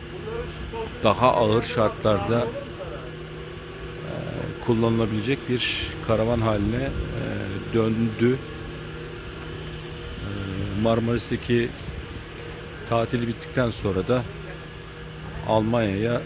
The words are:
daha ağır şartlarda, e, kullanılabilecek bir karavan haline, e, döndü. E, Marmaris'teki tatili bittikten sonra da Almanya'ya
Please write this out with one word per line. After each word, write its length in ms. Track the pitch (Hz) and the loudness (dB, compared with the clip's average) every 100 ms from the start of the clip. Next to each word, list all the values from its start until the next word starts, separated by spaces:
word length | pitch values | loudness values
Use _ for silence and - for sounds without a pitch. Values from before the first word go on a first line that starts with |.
| - - - - - - - - - - | -10 -10 -8 -6 -6 -8 -6 -6 -6 2
daha 300 | 110 101 127 | 4 6 6
ağır 300 | - 110 113 | 6 6 4
şartlarda, 800 | 117 120 107 - 110 101 101 117 | 2 2 2 4 2 2 4 2
e, 60 | - - - - - - - - - - - - - - - - 50 50 - - - - - | 2 -2 -8 -8 -8 -8 -10 -10 -12 -10 -10 -10 -12 -10 -10 -8 -6 -6 -4 -4 -4 -4 2
kullanılabilecek 840 | 113 117 113 110 107 107 135 - | 4 6 4 2 2 0 -2 0
bir 380 | 123 - - - - - | 0 0 -2 -4 -4 2
karavan 340 | 110 110 117 | 4 4 4
haline, 420 | 110 107 104 120 | 4 4 2 2
e, 80 | 135 - - 117 113 104 101 98 - | 0 -2 -4 -4 -4 -4 -4 -6 2
döndü. 640 | 110 110 110 117 107 117 135 - - - - - - - - - - - - - - - - - - | 4 4 4 2 4 4 4 -2 -8 -8 -8 -8 -8 -10 -10 -10 -10 -8 -8 -8 -8 -10 -10 -10 -8
E, 600 | 101 101 98 95 101 98 | -6 -4 -4 -2 -2 2
Marmaris'teki 880 | 113 113 117 120 - 123 - 120 120 - - - - - - - - - - - - | 4 6 4 0 0 -4 4 4 4 -2 -8 -8 -8 -10 -10 -12 -10 -10 -12 -12 0
tatili 380 | 117 117 123 117 | 2 2 0 0
bittikten 440 | 113 - - 120 | -4 -4 0 0
sonra 360 | 104 104 92 90 | 2 0 0 2
da 160 | 123 117 - - - - - - - - - - - - | 2 0 -8 -10 -10 -12 -14 -14 -12 -12 -10 -10 -6 2
Almanya'ya 720 | 110 110 120 107 98 113 123 | 4 4 4 2 2 2 0